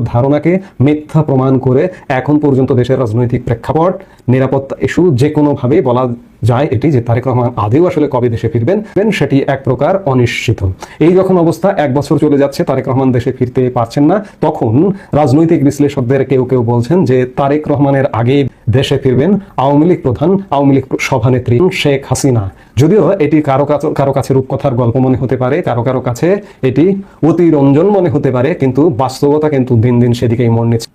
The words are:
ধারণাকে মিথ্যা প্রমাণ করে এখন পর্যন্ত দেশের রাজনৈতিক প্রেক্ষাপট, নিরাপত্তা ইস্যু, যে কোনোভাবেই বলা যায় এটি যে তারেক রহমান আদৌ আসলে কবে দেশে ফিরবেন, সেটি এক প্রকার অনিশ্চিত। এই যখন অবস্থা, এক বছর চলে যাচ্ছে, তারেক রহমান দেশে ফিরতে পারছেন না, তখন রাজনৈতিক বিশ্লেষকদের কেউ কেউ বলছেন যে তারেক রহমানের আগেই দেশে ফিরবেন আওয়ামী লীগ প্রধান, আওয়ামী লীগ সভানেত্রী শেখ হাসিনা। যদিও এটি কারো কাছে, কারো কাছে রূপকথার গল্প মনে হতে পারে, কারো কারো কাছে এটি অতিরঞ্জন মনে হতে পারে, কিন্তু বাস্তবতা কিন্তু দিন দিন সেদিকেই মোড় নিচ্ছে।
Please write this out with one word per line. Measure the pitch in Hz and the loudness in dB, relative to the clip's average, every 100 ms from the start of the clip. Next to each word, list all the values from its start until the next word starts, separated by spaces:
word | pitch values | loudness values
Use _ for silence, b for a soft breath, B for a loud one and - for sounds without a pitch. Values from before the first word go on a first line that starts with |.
| 117 | 0
ধারণাকে | 120 139 147 165 190 B - | 0 0 0 0 -2 B 0
মিথ্যা | 131 151 151 156 151 | 0 0 -2 -2 0
প্রমাণ | 131 135 131 131 | 0 2 0 2
করে | 127 180 B - 127 | 0 0 B -6 -4
এখন | 127 147 | 0 0
পর্যন্ত | 147 131 131 123 | 2 2 2 0
দেশের | 123 127 | 0 0
রাজনৈতিক | 120 113 120 123 - | 0 -2 -2 -2 -4
প্রেক্ষাপট, | 113 - 151 175 185 B B - | -6 -2 0 0 -2 B B 0
নিরাপত্তা | 131 131 135 - - - | 0 0 -2 -4 -6 -4
ইস্যু, | - 180 123 | 0 2 2
যে | 151 151 | 0 2
কোনোভাবেই | 147 139 - 160 135 | 0 0 0 0 0
বলা | 120 127 120 - - 110 | 0 -2 -6 -14 -4 0
যায় | 123 151 | 0 0
এটি | 110 165 | 0 0
যে | 131 123 | 0 0
তারেক | 120 135 | -2 -2
রহমান | 123 120 113 | -2 -2 -2
আদৌ | 104 135 175 | 0 2 2
আসলে | - 147 | 0 -2
কবে | 123 120 | 0 -2
দেশে | 113 113 | -2 -2
ফিরবেন, | 120 120 214 214 180 220 202 | -2 0 -2 -2 -2 -2 0
সেটি | 143 135 135 | 0 0 0
এক | 135 - | -2 -2
প্রকার | 120 147 190 139 | -2 0 0 0
অনিশ্চিত। | 127 117 - - 107 95 - B B 156 | 0 0 -2 -4 -2 -4 -6 B B 2
এই | 185 | 4
যখন | 190 185 | 2 2
অবস্থা, | 165 165 196 196 | 0 0 -2 0
এক | 147 135 | -2 -2
বছর | 139 156 | 0 0
চলে | 151 139 | 2 2
যাচ্ছে, | 139 - 170 | 0 -2 -4
তারেক | 127 120 | -2 -2
রহমান | 120 131 127 | 0 0 0
দেশে | 131 127 | -2 -2
ফিরতে | 120 131 127 123 | -2 0 -2 -2
পারছেন | 117 143 147 | -2 0 2
না, | 202 202 B | 0 -4 B
তখন | 151 - 120 120 196 196 B 143 | -4 -2 0 2 2 -2 B 0
রাজনৈতিক | 151 143 165 160 139 | 2 2 2 2 0
বিশ্লেষকদের | 139 143 - 120 135 131 | 2 0 0 -2 0 0
কেউ | 131 123 | 0 0
কেউ | 127 117 | 0 0
বলছেন | 120 120 180 127 | 0 0 0 2
যে | 127 127 - | 2 0 -2
তারেক | 139 151 151 | -2 0 -2
রহমানের | 135 139 139 127 110 | 0 2 2 0 0
আগেই | 120 143 127 b - 117 | 0 0 -2 b -2 0
দেশে | - 135 | 0 0
ফিরবেন | 131 120 165 196 B - | 0 2 2 0 B -2
আওয়ামী | 135 143 165 | 0 2 2
লীগ | 165 135 | 0 -2
প্রধান, | 113 156 196 - | 0 0 0 -2
আওয়ামী | 139 143 139 | 0 2 2
লীগ | - 151 - | -2 -6 -2
সভানেত্রী | 135 117 127 - 120 185 - | 0 0 0 0 0 0 0
শেখ | 147 139 - | -2 -2 -2
হাসিনা। | 131 143 117 98 b b - | -2 0 0 -2 b b 0
যদিও | 156 214 156 196 | 2 4 2 0
এটি | 143 156 147 | 2 0 2
কারো | 135 143 | 0 0
কাছে, | 147 151 - | -2 -2 -2
কারো | 135 131 | 0 0
কাছে | - | 0
রূপকথার | 135 - 139 143 120 | 0 -2 -2 -2 0
গল্প | 120 131 131 | 0 0 0
মনে | 127 | 0
হতে | 131 123 | -2 -2
পারে, | 127 156 - | -2 -2 -2
কারো | 120 117 | -2 -2
কারো | 127 127 | -2 -4
কাছে | 117 165 202 B B 131 | -2 0 0 B B -2
এটি | 127 180 196 B B 151 | 2 2 0 B B 0
অতিরঞ্জন | 170 170 147 139 143 196 202 | 2 2 4 4 4 2 2
মনে | 175 | 0
হতে | 143 143 123 | 0 -2 0
পারে, | 139 180 | -2 0
কিন্তু | 135 131 160 117 | -2 2 0 0
বাস্তবতা | 127 - 143 151 151 | -4 -2 0 2 0
কিন্তু | 139 127 117 | 0 0 2
দিন | 123 120 | 2 2
দিন | 120 120 | 2 0
সেদিকেই | 120 113 117 113 | 0 0 0 0
মোড় | 117 | 0
নিচ্ছে। | 117 - | -2 -6